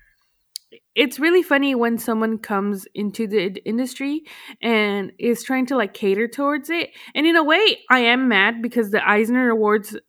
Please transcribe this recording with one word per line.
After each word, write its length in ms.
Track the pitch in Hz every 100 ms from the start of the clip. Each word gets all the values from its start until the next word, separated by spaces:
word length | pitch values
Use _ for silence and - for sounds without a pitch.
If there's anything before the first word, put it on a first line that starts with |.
| _ _ _ _ _ - - - _ -
it's 240 | 269 254
really 220 | 320 359
funny 320 | 339 277 277
when 240 | 247 233 226
someone 400 | 240 220 220 220
comes 480 | - 196 202 196 -
into 320 | - 208 202 214
the 180 | 208 180
ind-, 140 | 190
industry 600 | 196 226 254 - 277 311 302 - - 240
and 520 | 233 220 208 202 185 -
is 260 | 240 233
trying 220 | - 262 262
to, 100 | 262
like, 180 | 202
cater 320 | - 202 196 233
towards 420 | 277 285 294 311
it. 220 | 339 - - -
And 120 | 269 320
in 100 | 330
a 80 |
way, 340 | 302 330 427 - -
I 100 | 254
am 280 | 233 247 262
mad 320 | 196 208 233
because 300 | 233 240 202
the 180 | 208 190
Eisner 420 | 208 226 247 247
Awards 460 | 226 208 208 202 214